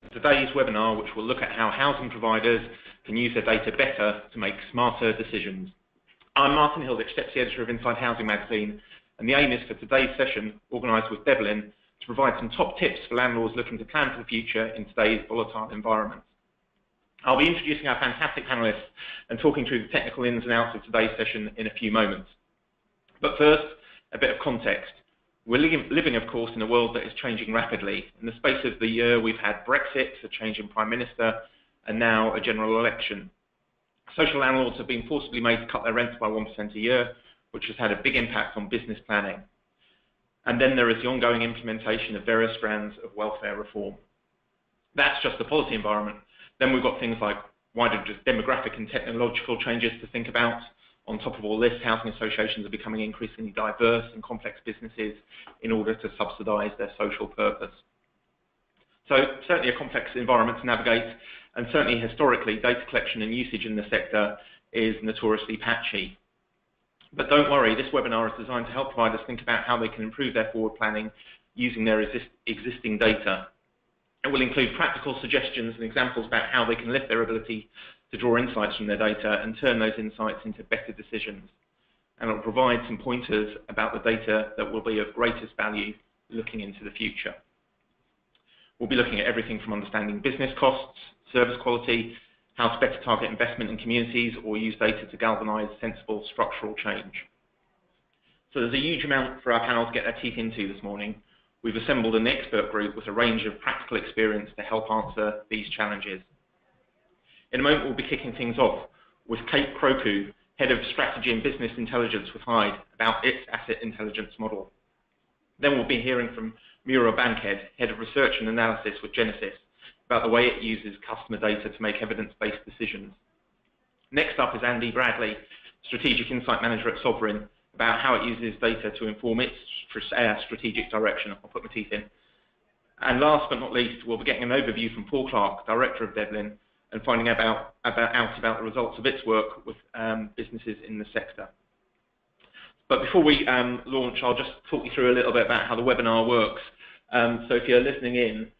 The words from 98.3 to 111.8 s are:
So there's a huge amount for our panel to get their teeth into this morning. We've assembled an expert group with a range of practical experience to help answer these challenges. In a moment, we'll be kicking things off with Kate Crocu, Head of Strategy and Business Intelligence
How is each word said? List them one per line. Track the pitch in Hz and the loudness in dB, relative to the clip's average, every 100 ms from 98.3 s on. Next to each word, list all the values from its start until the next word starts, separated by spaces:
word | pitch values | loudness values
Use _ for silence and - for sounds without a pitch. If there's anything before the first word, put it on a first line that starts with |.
| _ _ | _ _
So | - | -2
there's | 117 | 0
a | 135 | 0
huge | 151 165 | -2 -2
amount | 147 135 127 - | 0 0 0 -4
for | - | 0
our | 117 | 2
panel | - 120 117 | 2 0 2
to | |
get | 123 110 | -2 -2
their | 117 | -4
teeth | 123 117 | -6 -4
into | 113 113 98 | -6 -4 -6
this | 98 | -6
morning. | 101 101 104 107 _ _ _ _ | -10 -8 -8 -10 _ _ _ _
We've | 117 110 | -6 -4
assembled | - 135 113 110 | 0 2 4 2
an | 113 | 2
expert | 139 - 110 101 | 0 0 -2 0
group | 107 104 101 | -2 -4 -6
with | 110 | -6
a | |
range | 104 120 113 107 | 0 2 2 -2
of | 104 | -4
practical | - 117 - 113 | -6 -6 -4 -6
experience | - - 110 107 104 - | -4 0 2 0 -6 -12
to | |
help | 104 113 110 | -4 -4 0
answer | 110 107 - 107 107 - | -2 -2 -2 -2 -2 -6
these | 107 104 | -8 -6
challenges. | - 107 104 101 92 - _ _ _ _ _ _ _ _ _ _ _ _ | -4 -2 -2 -6 -10 -12 _ _ _ _ _ _ _ _ _ _ _ _
In | 127 | 0
a | |
moment, | 143 151 139 | 4 4 2
we'll | |
be | 113 | -4
kicking | - 139 127 | -4 -4 -4
things | 113 120 117 | -6 -6 2
off | 120 - - _ _ _ _ | 2 2 -8 _ _ _ _
with | 113 - | -8 0
Kate | 143 143 - | 0 0 2
Crocu, | 143 131 117 101 101 - _ _ | 2 4 2 0 -2 -10 _ _
Head | 131 | 2
of | 120 - | 2 0
Strategy | - 127 123 127 | -2 -2 -2 -2
and | 113 | 0
Business | 123 139 117 | 0 -2 -6
Intelligence | 120 | -6